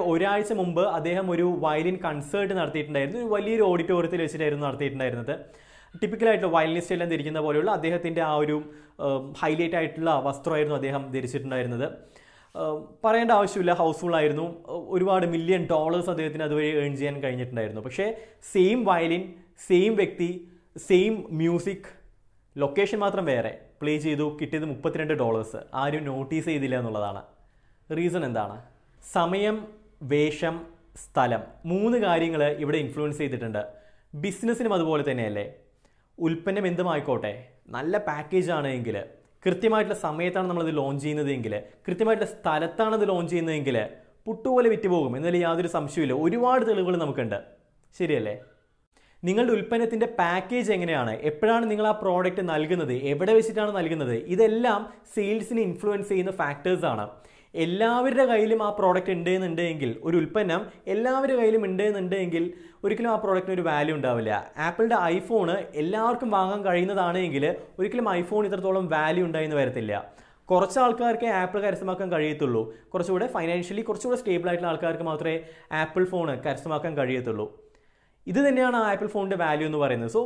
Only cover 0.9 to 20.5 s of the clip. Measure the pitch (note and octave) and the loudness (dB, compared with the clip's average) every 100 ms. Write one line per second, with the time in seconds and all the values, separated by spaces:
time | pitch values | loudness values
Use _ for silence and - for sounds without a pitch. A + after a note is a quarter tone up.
0.9 | E3 E3 F3+ F#3+ E3+ F3+ E3 D#3 D3+ E3+ | 0 0 0 0 2 2 2 0 0 0
1.9 | F#3 E3 D3 C#3+ G3+ G3 F#3+ D3+ D#3 D3 | -2 -4 -4 -4 -2 0 0 -2 -4 -2
2.9 | C#3+ C#3 A3+ A#3 G#3 G3+ A3+ G3 F3 E3+ | -2 -2 -2 -2 0 2 2 4 4 2
3.9 | F3+ E3 F3 D#3+ D#3 D3+ C#3+ C#3+ B2 C#3 | 2 0 0 -2 -2 -2 0 -2 -2 -4
4.9 | C3 C3 A#2 A#2 D#3+ - - - - - | -2 -4 -4 -6 -8 -10 -20 -20 -20 -20
5.9 | F3 G3+ G3 A3+ G3+ F#3 E3 D#3+ E3+ E3+ | -6 -4 2 4 4 4 4 4 0 -2
6.9 | F3 E3+ D#3+ D3 D#3 D3+ D3 F#3 G3 D#3+ | -2 0 -2 -2 -2 0 2 2 2 0
7.9 | F3 E3+ E3 D#3 D3+ D3+ D3+ D3+ - - | 0 0 0 0 2 2 0 -4 -14 -20
8.9 | - C#3+ C3+ C3+ D3 D#3+ D#3+ E3+ F3 D#3+ | -6 -2 -2 -4 -4 0 0 0 0 -2
9.9 | D#3+ E3 D3 C3+ C3+ E3+ D#3 D3 C#3+ C3+ | 0 2 2 0 -2 0 0 2 0 -2
10.9 | C#3 C3+ C3 B2+ C3+ C3 C3 B2 A#2+ C#3+ | -4 -4 -6 -4 -6 -4 -4 -2 -4 -4
11.9 | - - - - - _ D#3+ D#3+ D3+ - | -8 -20 -20 -20 -20 _ -6 -4 -6 -8
12.9 | - A3 A3+ A#3 G#3+ G3 G3 F3 F3 E3 | -2 2 4 6 6 4 2 2 4 2
13.9 | D#3 F3 D#3+ D3+ D3 E3+ E3+ - D#3+ - | 0 0 4 4 2 -4 -8 -12 -10 -2
14.9 | F#3 F#3 F#3 F3 E3 E3 F#3 D#3+ D#3+ D#3 | 0 4 4 2 2 2 2 2 2 2
15.9 | F3 F3+ D#3+ D#3+ D#3 D3+ D3+ D3+ D#3 C#3+ | 2 0 -2 -2 -2 -2 0 2 2 0
16.9 | C#3 C#3+ C#3+ C3+ B2 B2 A#2+ G#2+ G#2+ A#2+ | -2 -4 -2 -4 -4 -4 -4 -4 -6 -8
17.9 | D#3 G3+ A3 - - - G3 F#3 B3 G3+ | -4 -4 -4 -10 -20 -2 4 4 4 2
18.9 | F3 E3 F3 F#3 - - - - F3+ G#3 | 2 2 0 -4 -14 -20 -14 2 4 6
19.9 | G#3+ A3 - F3 F3+ - | 4 0 0 -4 -4 -12